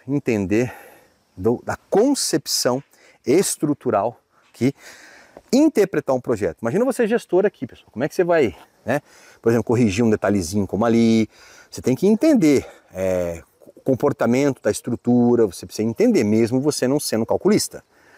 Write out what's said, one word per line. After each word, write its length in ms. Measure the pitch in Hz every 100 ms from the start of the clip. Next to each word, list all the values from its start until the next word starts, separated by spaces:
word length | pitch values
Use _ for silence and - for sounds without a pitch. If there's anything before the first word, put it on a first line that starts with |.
| -
entender 640 | 143 - 110 95 104 123 - - - _ _ _ -
do, 240 | 101 120 -
da 100 | 104 _
concepção 920 | 190 262 277 - 160 - - 135 127 - _ _ _ -
estrutural 920 | 156 196 - 151 143 127 104 107 - _ _ _
que 220 | - 120 - - - - - - - -
interpretar 640 | 247 311 233 190 156 - 131
um 40 |
projeto. 380 | 127 110 95 78
Imagina 220 | 113 160
você 240 | 254 - 220
gestor 380 | 233 - 180 202
aqui, 220 | - -
pessoal, 220 | - _
como 120 | 104
é 60 | -
que 60 | -
você 80 |
vai, 340 | 175 165 117 - - _
né, 160 | - 143 - - - -
por 80 | 117
exemplo, 140 | 117
corrigir 400 | - 117 117 95
um 60 | 117
detalhezinho 560 | 107 98 101 82 104 95
como 200 | 95 117
ali, 440 | 117 117 113 107 _ - - -
você 120 | -
tem 120 | 117 131
que 120 | 190
entender, 600 | 214 320 277 156 131 - - _
é, 520 | 92 95 90 87 85 - _
o 180 | - -
comportamento 800 | - 127 147 131 117 123 143 127
da 100 | 110
estrutura, 720 | 104 - 113 - 123 120 120 107
você 220 | - -
precisa 200 | - 110
entender 360 | 113 240 196
mesmo 360 | 107 110 113 127
você 280 | 147 - 127
não 120 | 147
sendo 260 | - 110 113
calculista. 580 | 95 180 214 - - - _ _